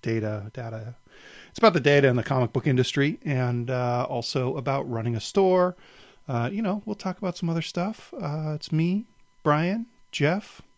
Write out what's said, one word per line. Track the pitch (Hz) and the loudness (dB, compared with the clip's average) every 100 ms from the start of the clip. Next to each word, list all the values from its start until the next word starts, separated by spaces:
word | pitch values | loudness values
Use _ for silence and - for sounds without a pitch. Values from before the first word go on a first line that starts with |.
data, | - 113 107 107 101 | -2 -4 -4 -6 -10
data. | - 113 113 110 123 _ - - - - | -12 -12 -10 -12 -16 _ -20 -20 -20 -18
It's | - | 4
about | 226 | 4
the | 170 | 6
data | 127 143 135 | 6 6 6
in | 123 | 4
the | |
comic | - 135 120 | 0 0 0
book | 135 151 | 0 2
industry | 127 123 - 139 226 | 2 2 2 0 0
and, | - 135 123 120 120 | -2 -2 0 -2 -2
uh, | 127 123 120 131 | -2 0 -2 -2
also | 127 113 139 127 143 | -4 -4 -2 -2 -4
about | 131 139 - | -2 -4 -2
running | 117 117 113 | -4 -2 -4
a | |
store. | - - 190 185 180 175 - - - - - | -2 2 4 4 2 -2 -18 -20 -20 -20 -6
Uh, | 120 117 | -2 -2
you | 202 | -2
know, | 220 208 208 | -2 -4 -6
we'll | 208 | -6
talk | 190 185 | -6 -4
about | 190 170 | -6 -4
some | 170 | -2
other | 165 | -2
stuff. | 160 - 185 220 - 339 | -4 -4 -4 -6 -14 -10
Uh, | 160 151 156 151 | -6 -6 -6 -6
it's | - | -2
me, | 156 165 196 233 _ _ _ | 0 2 0 -4 _ _ _
Brian, | - 147 170 214 233 _ _ | 2 2 2 -2 -6 _ _
Jeff. | - 143 185 - - - | 0 0 0 -4 -20 -20